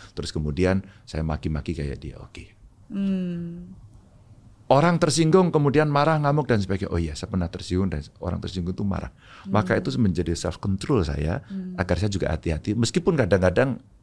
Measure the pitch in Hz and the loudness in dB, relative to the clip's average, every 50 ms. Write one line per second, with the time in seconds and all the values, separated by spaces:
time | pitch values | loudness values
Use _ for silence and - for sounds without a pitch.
0 | - - - - 69 - - 85 76 76 71 85 90 92 95 95 - - - - | -20 -14 -12 -10 -10 -6 -6 -4 -4 -2 0 2 2 2 2 2 -2 -6 -14 -20
1 | - - - 78 80 78 76 71 - 80 76 73 - - 80 71 73 71 67 - | -16 -8 -6 -4 -2 -2 -4 -2 -4 -4 -4 -4 -4 -6 -6 -6 -6 -6 -8 -8
2 | - 67 - - - - - - - - - _ - - _ _ - - 208 196 | -10 -14 -14 -14 -18 -18 -18 -20 -20 -20 -20 _ -20 -20 _ _ -18 -10 -8 -4
3 | 196 196 190 185 180 180 175 170 170 170 170 175 180 180 185 - - - - - | -2 -2 -2 -2 -4 -4 -6 -8 -8 -10 -10 -12 -14 -16 -18 -20 -20 -20 -20 -20
4 | - - - - - - - - - - - - - - 131 139 160 175 175 147 | -20 -20 -20 -20 -20 -20 -20 -20 -20 -20 -20 -20 -2 2 4 4 4 4 4 4
5 | 175 156 127 160 165 156 160 190 180 165 - 156 143 143 127 151 151 151 143 143 | 2 2 2 2 4 6 6 6 4 4 4 4 2 4 4 4 4 4 2 2
6 | 147 160 160 151 147 143 143 151 143 - 120 104 95 95 98 95 98 - - 85 | 4 4 2 2 2 2 2 2 2 2 2 2 2 0 -2 -2 -2 -2 -2 -2
7 | 82 78 78 - - - 98 92 87 85 - - - - 87 90 98 92 78 76 | -2 -2 -4 -6 -6 -4 -2 -2 -2 -2 -4 -8 -6 -2 0 0 0 0 -2 -4
8 | 73 - - - 82 90 87 87 - 87 87 92 85 90 92 - 101 98 90 80 | -6 -8 -12 -8 -6 -4 -4 -4 -6 -6 -6 -4 -4 -4 -4 -2 -2 -2 -2 -4
9 | 78 69 - - - - - - - - 98 107 101 92 110 101 90 - 131 127 | -6 -8 -12 -16 -20 -20 -20 -18 -8 -2 0 0 2 2 2 0 0 0 0 2
10 | 113 95 78 85 85 85 82 - - 87 - - - 101 95 90 - - 143 107 | 2 2 2 0 0 -2 -2 -2 -4 -6 -6 -4 -2 -2 -2 -2 0 0 2 2
11 | 82 73 71 71 73 78 - - - - 196 190 185 185 180 180 92 - 90 82 | 2 0 0 -2 -2 -2 -2 -4 -6 -8 -10 -10 -8 -8 -6 -6 -2 0 0 0
12 | 98 104 98 95 - - 80 - - 85 80 78 - 101 104 117 117 - - 180 | 0 -2 -2 -2 -2 -2 -2 -2 -2 -4 -4 -2 -2 -2 0 0 0 0 0 0
13 | - 196 170 139 113 87 101 92 90 90 87 113 127 135 120 - - - - _ | 0 2 2 2 2 4 4 4 4 4 4 4 2 2 0 -6 -10 -16 -20 _